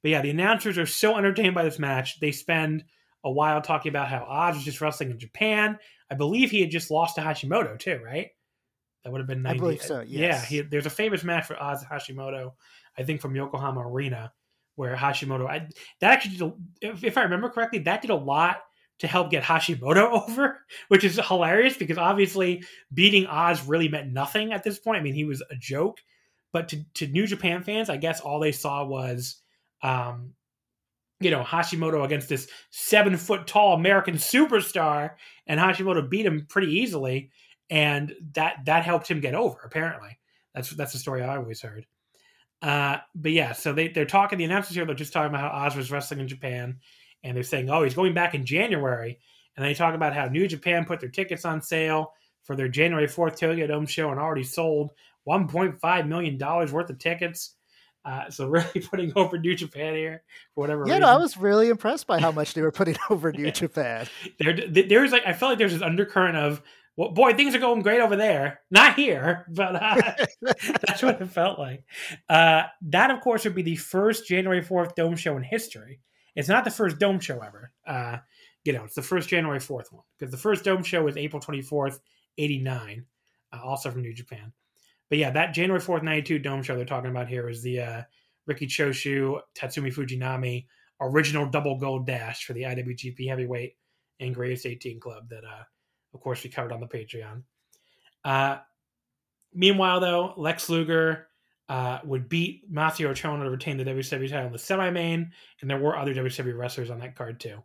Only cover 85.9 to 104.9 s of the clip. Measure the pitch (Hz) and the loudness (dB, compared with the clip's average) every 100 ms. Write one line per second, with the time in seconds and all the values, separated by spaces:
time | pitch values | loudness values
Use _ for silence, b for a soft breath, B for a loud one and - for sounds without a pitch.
85.9 | 165 156 156 143 156 139 135 131 127 123 | -2 0 -2 0 -2 -2 -6 -4 -6 -4
86.9 | 131 127 127 123 123 120 117 123 123 120 | -6 -4 -6 -6 -6 -6 -8 -6 -4 -6
87.9 | 117 117 _ _ _ - 135 139 - 147 | -8 -14 _ _ _ -8 -6 -4 0 0
88.9 | 131 139 139 135 143 - - 127 147 135 | 0 -2 0 0 -2 -8 -10 -8 -6 -6
89.9 | 135 131 127 127 131 127 123 - _ _ | -6 -6 -4 -4 -4 -4 -6 -10 _ _
90.9 | _ 131 143 147 151 143 147 147 131 135 | _ 0 2 2 0 0 0 0 -2 -4
91.9 | 131 127 123 113 117 - 120 127 123 123 | -4 -4 -6 -8 -10 -10 -8 -6 -6 -6
92.9 | 123 127 127 127 131 123 123 127 _ _ | -8 -12 -8 -6 -4 -4 -6 -8 _ _
93.9 | _ _ _ 127 123 123 123 127 120 131 | _ _ _ -8 -6 -6 -6 -8 -10 -12
94.9 | 113 120 110 117 113 110 110 113 _ _ | -12 -16 -16 -18 -18 -18 -20 -20 _ _
95.9 | _ _ 131 135 123 127 - 120 117 117 | _ _ -12 -8 -8 -8 -10 -8 -10 -10
96.9 | 120 110 117 110 113 127 _ _ _ _ | -12 -12 -14 -14 -16 -18 _ _ _ _
97.9 | _ _ _ 143 135 139 139 - _ _ | _ _ _ -2 0 0 -2 -12 _ _
98.9 | _ _ _ _ _ _ 180 185 196 185 | _ _ _ _ _ _ 4 4 6 4
99.9 | 185 180 175 180 - 156 165 - 165 160 | 2 2 0 -2 -4 -4 -4 -2 0 2
100.9 | 165 160 156 - _ _ _ _ 131 127 | 2 2 -2 -8 _ _ _ _ -4 -4
101.9 | 127 151 131 117 165 175 - - 151 156 | -6 -4 -6 -2 -2 -2 -6 -8 0 0
102.9 | 156 151 135 156 147 139 127 156 135 131 | 0 -2 -2 -4 -4 -4 -4 -6 -4 -4
103.9 | 131 131 139 131 143 127 117 - 196 180 | -4 -4 -4 -4 -4 -6 -8 -4 0 0